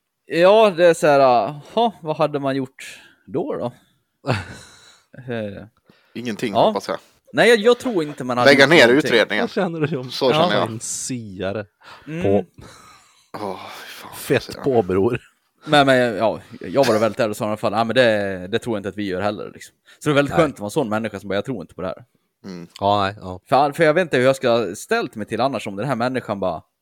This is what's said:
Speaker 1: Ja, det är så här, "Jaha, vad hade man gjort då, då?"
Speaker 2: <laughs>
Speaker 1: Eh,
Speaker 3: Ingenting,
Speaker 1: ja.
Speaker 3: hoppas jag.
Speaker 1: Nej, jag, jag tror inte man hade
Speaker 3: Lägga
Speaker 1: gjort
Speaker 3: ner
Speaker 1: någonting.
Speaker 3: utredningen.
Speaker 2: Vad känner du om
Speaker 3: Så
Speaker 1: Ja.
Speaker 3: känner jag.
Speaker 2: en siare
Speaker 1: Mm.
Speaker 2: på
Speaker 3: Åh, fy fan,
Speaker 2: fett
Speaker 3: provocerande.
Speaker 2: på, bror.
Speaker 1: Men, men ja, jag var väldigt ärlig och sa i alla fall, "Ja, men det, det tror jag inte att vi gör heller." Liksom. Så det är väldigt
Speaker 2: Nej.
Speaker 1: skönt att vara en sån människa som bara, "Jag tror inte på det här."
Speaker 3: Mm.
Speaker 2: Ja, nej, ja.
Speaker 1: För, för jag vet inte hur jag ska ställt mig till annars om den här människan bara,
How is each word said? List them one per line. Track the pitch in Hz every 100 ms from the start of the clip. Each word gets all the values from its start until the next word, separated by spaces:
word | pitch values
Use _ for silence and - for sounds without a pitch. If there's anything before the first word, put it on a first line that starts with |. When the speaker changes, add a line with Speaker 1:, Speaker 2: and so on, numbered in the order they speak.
| _ _ -
Speaker 1:
Ja, | 160 180 214 220 165
det | 175
är |
så | 165 160
här, | 139
"Jaha, | 131 123 101 147 - 220 233 -
vad | 160 151
hade | 151 147
man | 139 135
gjort | 131 - - - - _ -
då, | 147 277
då?" | - 123 - _ _ _ _ -
Speaker 2:
<laughs> | 104 92 - - - _ _ _ - 123
Speaker 1:
Eh, | 117 104 95 101 _ _ _ _
Speaker 3:
Ingenting, | 113 120 101 120
Speaker 1:
ja. | 104
Speaker 3:
hoppas | 180 214 -
jag. | 90 _ _ _
Speaker 1:
Nej, | 127 202
jag, | 233
jag | 220 240
tror | 262 202
inte | 151 143
man | 127 123
hade | 123
Speaker 3:
Lägga | 139
Speaker 1:
gjort | 139
Speaker 3:
ner | 170 120
Speaker 1:
någonting. | 135 139
Speaker 3:
utredningen. | 120 101 104
Speaker 2:
Vad | -
känner | - 180 165
du | 151 151
om | 127
Speaker 3:
Så | - 135
Speaker 1:
Ja. |
Speaker 3:
känner | 151 131 104
jag. | 92
Speaker 2:
en | 113
siare | - - - 127 107 92 95 104 101 _ - - -
Speaker 1:
Mm. | 160
Speaker 2:
på | 196 196 185 - - - - - _ _ _ -
Speaker 3:
Åh, | 104 92 -
fy | - -
fan, | - - -
Speaker 2:
fett | - 131 -
Speaker 3:
provocerande. | - 139 120
Speaker 2:
på, |
bror. | 92 92 95 120 - _ _ _ -
Speaker 1:
Men, | 151 139
men | 127 123 95
ja, | 110 85 - -
jag | - 107 131
var | 107
väldigt | 110 101
ärlig | 113
och | 104
sa |
i | 110
alla | 107
fall, | 110
"Ja, | 104
men | 117
det, | 117 120 104 101 92 92
det | 113
tror | 123 107
jag |
inte | 98
att | 101
vi | 101
gör | 90
heller." | 104 101 53
Liksom. | - - _ _ _
Så | 147
det |
är |
väldigt | 139 143 170
Speaker 2:
Nej. |
Speaker 1:
skönt | 156
att | -
vara | 104
en |
sån | 160 117
människa | 107 113 98
som | 98
bara, |
"Jag | 98
tror | 117 117
inte | -
på | -
det | 92
här." | - 123 _ _ _
Speaker 3:
Mm. | 101 90 85 -
Speaker 2:
Ja, | 101 104
nej, | 98 107
ja. | 92 92 -
Speaker 1:
För, | 135 147
för | 143
jag | 156
vet | 156
inte | 170 135
hur |
jag | 127 135
ska | 123 117 101
ställt | 107 - 226 170
mig | 110 104
till | 110
annars | 131 117 113
om | 98
den | 131
här | 117
människan | 123 127 - 104
bara, | 92 82 - _